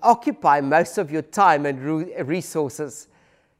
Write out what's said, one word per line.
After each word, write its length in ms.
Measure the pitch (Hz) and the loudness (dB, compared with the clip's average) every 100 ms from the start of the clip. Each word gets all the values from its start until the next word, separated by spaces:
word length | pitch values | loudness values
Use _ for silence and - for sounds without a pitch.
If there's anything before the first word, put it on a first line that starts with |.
occupy 580 | 226 226 302 240 160 143 | 2 2 0 0 2 4
most 380 | 139 156 170 - | 4 2 2 -2
of 120 | 156 | -4
your 120 | 156 | -6
time 420 | 151 208 190 151 | -6 2 4 4
and 160 | 147 131 | 0 -4
re-, 420 | 139 156 180 135 | -4 -4 -6 -8
resources. 840 | 135 180 - 160 143 - 147 - - _ _ _ _ | -6 -6 -4 -4 -6 -6 -10 -12 -20 _ _ _ _